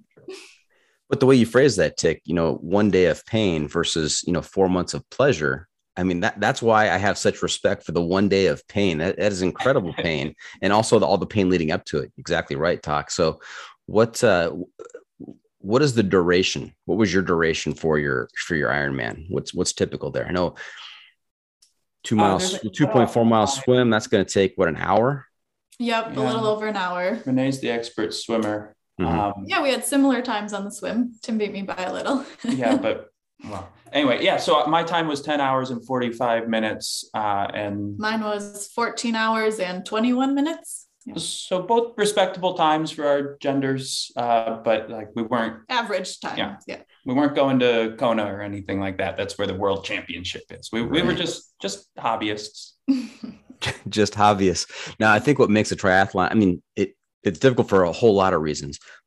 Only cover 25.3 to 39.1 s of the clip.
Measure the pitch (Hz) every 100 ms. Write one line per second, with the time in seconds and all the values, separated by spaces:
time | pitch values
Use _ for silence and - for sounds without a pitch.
25.3 | _ _ _ _ - 233 226 220 - -
26.3 | 226 214 214 214 202 180 180 185 226 -
27.3 | 131 135 135 117 117 117 - 107 - -
28.3 | 113 104 104 104 _ _ - 85 85 101
29.3 | 98 98 370 285 233 - 277 269 240 254
30.3 | 214 208 202 202 - 180 214 247 - -
31.3 | 220 202 196 190 185 185 185 208 262 -
32.3 | - 226 - 113 - 110 - - _ _
33.3 | _ 98 95 - _ - 147 139 117 185
34.3 | 143 - 151 147 165 165 170 160 139 156
35.3 | 147 135 131 127 120 - 127 120 113 123
36.3 | 117 113 110 110 - - - - 113 107
37.3 | 101 101 104 104 104 101 101 214 220 214
38.3 | 208 202 - - - 226 - 233